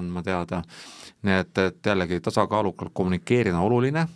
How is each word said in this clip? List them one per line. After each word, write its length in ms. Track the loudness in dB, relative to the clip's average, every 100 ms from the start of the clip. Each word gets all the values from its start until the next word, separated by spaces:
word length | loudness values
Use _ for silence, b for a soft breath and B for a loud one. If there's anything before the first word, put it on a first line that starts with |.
andma 220 | -4 -6 -4
teada. 380 | -4 -4 -6 -8 B B B B -4
Nii 160 | 2 2 2
et, 120 | 0
et 280 | 0 0 0
jällegi 340 | 0 0 -2
tasakaalukalt 720 | 0 0 2 2 0 -4 -6
kommunikeerida 600 | -2 0 0 2 2 2 2
on 140 | 2
oluline 360 | 2 2 0 -4